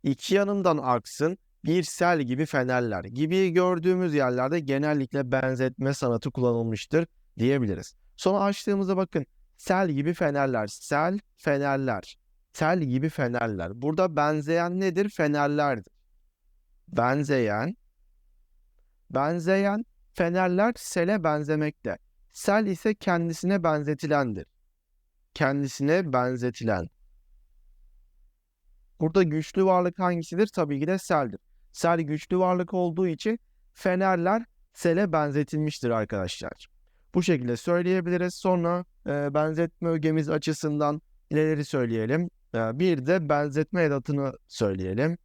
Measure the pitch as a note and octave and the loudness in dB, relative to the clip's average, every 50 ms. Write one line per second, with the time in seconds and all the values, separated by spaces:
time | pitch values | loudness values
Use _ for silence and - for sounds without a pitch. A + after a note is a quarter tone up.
0 | - C#3 C3+ - - - F#3+ G3 G3+ G3 G3+ G3+ F#3 F3+ D#3+ D3 C3+ B2+ B2 A#2+ | -2 -2 -4 -4 -2 2 2 2 2 2 0 2 2 2 2 2 2 0 0 0
1 | - - - - C#3+ E3 F#3+ _ _ _ _ _ - D#3 E3 F#3 E3 - - - | 0 -6 -4 -2 -2 -2 -2 _ _ _ _ _ -2 0 0 0 0 -2 -2 0
2 | F3+ F3 F3 D#3 C3+ A#2+ B2+ C3 D#3+ - - C#3+ B2+ B2+ B2+ B2 A#2+ A2+ G#2 F2+ | 2 2 4 2 0 -2 -2 -2 -2 0 0 0 0 2 0 0 0 0 -4 -4
3 | F#2+ G2+ A#2 B2+ D#3 D#3 F3+ F#3+ F#3+ F3+ E3 F3+ F3+ F3+ F3+ E3+ D#3+ F#3 F#3 F3+ | -6 -8 -4 -2 -2 0 2 2 2 4 4 2 2 2 0 2 2 2 2 2
4 | F#3 E3+ D3 C#3+ C3+ B2+ B2 B2 B2+ C3+ E3 F3 D3 C3+ C3+ C#3 D3 D3+ D3+ C#3+ | 0 0 2 2 2 2 2 0 0 0 0 -2 0 0 0 0 2 0 0 0
5 | C3+ B2 - C#3 C3+ B2 B2+ C3 C3+ C3 C3 B2 C3 B2+ B2+ - C3+ C3+ C#3 - | -2 -2 -2 -4 -2 0 0 0 0 0 0 0 0 -2 0 -2 -2 -2 0 0
6 | - B2 A#2 A2 - C3+ - - B2 B2 A#2 A#2 A#2 A2+ A2 G2+ - _ D3 D#3+ | 0 0 0 0 -2 -4 -2 0 0 2 2 0 0 -2 -4 -4 -6 _ 0 0
7 | E3+ - _ _ _ _ _ - A2+ B2+ C#3 C#3 B2 G2+ F#2 F#2+ F2+ - _ _ | 0 0 _ _ _ _ _ 0 2 2 2 2 0 -2 -2 -4 -8 -14 _ _
8 | _ - _ - - F3+ G3 G3+ G3 G3+ G3 - - G#3+ G3+ G3 G3 F#3 G3 F#3 | _ -20 _ -2 0 0 2 2 0 0 -2 -2 -2 -2 -2 0 0 0 0 0
9 | F#3+ - - D#3 B2+ _ _ _ _ _ _ _ - - F#3+ F#3 G3 E3+ D3 C3+ | -2 -2 -2 -4 -4 _ _ _ _ _ _ _ -2 0 2 2 2 0 0 0
10 | C#3+ E3 E3+ - F3+ D3 C#3+ C#3+ C#3 C3+ B2+ A2+ G#2+ G2 - - - - D3 C#3+ | -2 -2 -2 0 0 0 2 2 0 2 0 -2 -2 -4 -8 -14 -6 -2 0 0
11 | D#3 F3 G3 G3+ _ _ _ _ - D#3 C#3+ C#3 C#3+ C#3 C#3 C3+ C3+ C3 A2 F#2+ | 0 0 -2 -4 _ _ _ _ -2 0 0 0 0 0 0 0 0 -2 -4 -4
12 | - - - _ _ _ _ _ _ _ _ - E3 D#3 F3+ F#3 D#3 C3 B2 C3 | -6 -12 -20 _ _ _ _ _ _ _ _ -2 0 2 2 2 0 0 0 0
13 | D3+ D#3+ - - C#3 A#2+ A#2+ A#2+ A#2 A2+ G#2 F#2 E2+ F2 G2+ A#2 C3 D3 D#3 F3 | 0 -2 -2 -2 -2 -2 -2 -2 -2 -2 -4 -4 -6 -8 -8 -4 -4 -2 0 2
14 | F#3 F3+ D#3 D3 D3 D3+ D#3 D3+ C#3+ D3+ E3 E3+ E3+ F3 F3+ F#3 F#3+ F#3+ E3 F3+ | 0 0 2 0 0 2 0 -2 -2 0 0 0 0 0 -2 -2 -2 0 0 0
15 | G3+ G#3 - - D#3+ D3 D3 D3 C#3+ C#3+ D3 D3 D3 C#3+ C3 G#2+ F#2 _ _ _ | -2 -2 0 0 0 2 2 2 2 0 2 0 0 0 -2 -4 -6 _ _ _
16 | _ _ _ _ _ _ _ _ _ _ _ _ _ _ _ _ _ - - - | _ _ _ _ _ _ _ _ _ _ _ _ _ _ _ _ _ -6 -2 0
17 | A#2 B2 C3+ D3 C#3+ C#3 C#3+ C3 A#2 G#2+ G#2 G#2+ A#2+ E3+ A3+ _ _ _ _ _ | 2 2 2 0 0 2 2 2 2 2 0 0 -2 -4 -6 _ _ _ _ _
18 | _ _ _ _ _ _ _ _ _ _ _ _ _ _ _ _ _ _ _ _ | _ _ _ _ _ _ _ _ _ _ _ _ _ _ _ _ _ _ _ _
19 | _ _ - C3 C#3 D3+ E3+ F3 D#3+ F3 F#3+ G3 G3 G3+ G3+ G#3+ A#3 _ _ _ | _ _ -2 -2 0 0 -2 -2 0 2 2 2 2 0 0 -2 -6 _ _ _
20 | _ _ _ - F3+ E3+ F3 F#3 F#3 F3+ F3+ F#3 G#3 A#3+ A#3+ - - - - F#3 | _ _ _ -2 0 0 2 2 2 2 4 2 2 2 0 -4 -12 -6 -2 0
21 | E3+ F3+ G#3+ G#3 D#3+ D#3+ D3+ D3+ D3+ C#3+ D#3 D3+ D3+ D3+ - _ - A2+ F2+ - | 0 2 0 2 2 0 0 0 0 0 0 0 0 -2 -4 _ -8 -8 -8 -8
22 | _ _ _ _ _ _ _ - - - G3+ A3 A3 G3 F#3 - - A3 G#3+ _ | _ _ _ _ _ _ _ -4 0 2 2 2 2 0 -4 -2 -2 -2 -2 _
23 | - G3 F3 E3+ E3+ E3 D#3+ - - F3+ G3+ F#3+ E3 E3 D3+ D3+ D3 D3 D3+ C3+ | -2 0 0 0 0 -2 -4 -4 -2 0 0 2 2 0 0 0 0 -2 -4 -2
24 | - D3+ D3+ C#3+ C3+ A#2+ G#2+ F2+ C#2+ _ _ _ _ _ _ _ _ _ _ _ | 0 0 2 2 2 0 -4 -6 -10 _ _ _ _ _ _ _ _ _ _ _
25 | _ _ _ _ _ _ _ - D#3 C3+ C#3 C#3+ C#3+ C3 - - C#3 C#3+ D#3+ F#3 | _ _ _ _ _ _ _ 0 0 0 2 0 -4 -4 -4 -2 2 2 2 2
26 | F#3+ D#3 B2+ B2 B2 B2+ B2+ A#2+ A#2+ B2 A#2 - A2+ A2 G#2 F#2 E2+ E2+ _ _ | 2 0 0 0 0 0 -2 -2 -2 -4 -4 -2 -2 0 0 0 -2 -8 _ _
27 | - _ _ _ _ _ _ _ _ _ _ _ _ - _ _ - - _ - | -20 _ _ _ _ _ _ _ _ _ _ _ _ -20 _ _ -20 -20 _ -20
28 | _ _ _ _ _ _ _ _ _ _ _ _ _ _ _ _ _ _ _ _ | _ _ _ _ _ _ _ _ _ _ _ _ _ _ _ _ _ _ _ _
29 | D#3+ D#3+ - G3 F#3 D#3+ D3 D#3 D#3 - - F#3 F#3+ F#3+ F#3 F3+ F3+ F3+ F3 - | -2 2 4 4 2 4 0 -2 -4 -2 0 2 4 4 4 2 2 0 -2 -2
30 | F#3 F3+ F3+ E3+ D#3+ - E3+ F3+ G#3+ G#3+ - - D#3+ C#3+ C#3+ C3+ D3+ D#3+ F#3+ F#3+ | -2 0 0 -2 -6 -6 0 0 0 0 0 -4 -2 -2 -2 -2 -2 -2 -2 -4
31 | - - F3+ D3+ C#3 A2+ F#2 - _ _ _ _ _ _ _ - - E3+ E3+ E3 | -2 0 0 0 0 -2 -6 -12 _ _ _ _ _ _ _ -2 0 2 2 2
32 | D#3+ C#3+ D3+ D3+ - _ F3+ F3+ F#3 F3+ F3+ F3+ F3+ E3 G#3+ F#3 F3+ F3 D#3 F3 | 0 -2 -4 -6 -4 _ 0 2 2 2 2 0 -2 -2 -2 -2 -2 -2 0 0
33 | F#3+ F3+ D#3+ - - G#3+ A3+ A#3 _ _ _ _ _ _ _ - - F#3+ F3+ F#3 | -2 -2 -2 -2 -4 -4 -4 -4 _ _ _ _ _ _ _ -4 -2 0 0 2
34 | F#3+ F#3+ F#3 F3 E3+ F3+ G#3 A3+ A#3 _ _ _ _ _ _ - - F3 E3 F#3 | 2 2 2 2 2 2 0 0 -2 _ _ _ _ _ _ -2 0 2 2 2
35 | G#3 F3+ D#3+ D#3 D3+ D3 C3+ D3 D3 - - D3+ D3+ D3+ - - - A#2+ A#2 A2+ | 2 2 2 0 0 2 0 0 -2 0 -2 -2 -2 -2 -4 -2 -2 0 0 0
36 | G#2 - A2 G2 F#2 F2+ - - - - - _ - _ _ _ _ _ _ _ | 0 -2 -2 -4 -4 -4 -6 -8 -10 -12 -12 _ -20 _ _ _ _ _ _ _
37 | _ _ - F3+ E3+ F#3 E3+ C3 B2 A#2+ A#2+ A2+ - E3+ F3 F3 F3 F3+ F#3 F#3 | _ _ -2 0 2 2 2 2 2 -2 -4 -2 0 0 0 2 2 2 0 0
38 | E3+ E3+ F3+ F3 F3+ F3+ - - - F#3+ F#3 F3 E3+ E3+ F3 F3 F3+ _ _ _ | 0 0 0 0 0 -2 -4 -2 0 0 2 2 2 0 0 -2 -4 _ _ _
39 | _ - C#3 C#3+ C#3+ C#3+ C#3 D3+ D3+ D#3 D#3+ D#3 E3+ E3 _ _ F3 E3+ E3 D#3+ | _ -4 -2 -2 -2 0 0 0 0 0 0 0 -2 -2 _ _ -2 0 0 2
40 | D3 D#3+ D#3 D#3+ D3+ D3 D#3 D#3 - D#3+ D#3 - - D#3 D3 D3 D3 D3 D3+ D#3 | 0 2 2 0 0 0 -2 -2 0 -2 -4 -2 -2 -2 0 0 0 0 -2 -4
41 | _ _ _ _ _ _ D3 D3+ D#3 D#3 D#3 D3 D3 - - C#3 B2 A#2 A2+ A2+ | _ _ _ _ _ _ 0 2 2 2 0 -2 -2 -2 -2 -2 0 0 0 -2
42 | A2 A2+ C#3 D#3+ F3 E3+ _ _ _ _ - A2+ A2+ A2 A#2 C#3 F3+ F#3 E3+ C#3 | 0 0 0 0 0 -4 _ _ _ _ -4 -2 -2 -2 0 2 2 2 2 2
43 | B2+ C#3+ F3+ F#3+ D#3+ C#3+ D3+ D3 D3 D3 C3+ D3+ D3+ _ - F3+ E3 D3+ C#3+ C#3 | 2 0 0 0 2 0 0 0 0 0 0 -2 -2 _ 0 0 2 2 0 -2
44 | - - D3 C#3+ C#3 C3 - - _ _ - - A#2 G2+ F#2+ F#2+ F#2 F#2 F#2+ A2 | -2 -2 -4 -2 -2 -4 -6 -10 _ _ -4 -2 0 0 0 -2 -4 -2 0 0
45 | C#3+ D#3+ E3+ - | 0 0 -2 -6